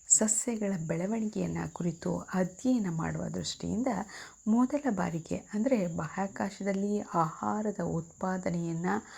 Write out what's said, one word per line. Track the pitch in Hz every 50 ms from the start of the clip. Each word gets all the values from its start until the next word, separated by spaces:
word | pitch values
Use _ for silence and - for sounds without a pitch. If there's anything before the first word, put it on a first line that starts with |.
| - -
ಸಸ್ಯಗಳ | - - 220 214 - - - 247 233 214 208 196 196 165 160
ಬೆಳವಣಿಗೆಯನ್ನ | 156 165 165 180 196 226 226 214 214 - 190 180 170 165 170 165 156 -
ಕುರಿತು | - 175 175 160 - - 180 175
ಅಧ್ಯಯನ | 175 - - - 185 185 180 - - - 254 254 233 196 175
ಮಾಡುವ | 165 165 165 160 156 160 -
ದೃಷ್ಟಿಯಿಂದ | - 165 180 156 - - - 170 170 185 214 262 269 208 190 202 - - - - - - - -
ಮೊದಲ | 214 220 240 254 262 294 285 294 262
ಬಾರಿಗೆ, | 208 185 175 - 165 160 160 - -
ಅಂದ್ರೆ | - - - - 208 226 269 262 214 180
ಬಾಹ್ಯಾಕಾಶದಲ್ಲಿ | 175 165 170 160 156 - 190 196 196 - - 208 196 - - 196 202 196 196 202 208 208 208
ಆಹಾರದ | 208 - - 170 160 156 - - 214 208 208 214 220 214 196 - 175
ಉತ್ಪಾದನೆಯನ್ನ | 165 165 165 160 - - - 190 185 185 185 185 190 170 170 170 165 165 165 175 185 202 220 - - -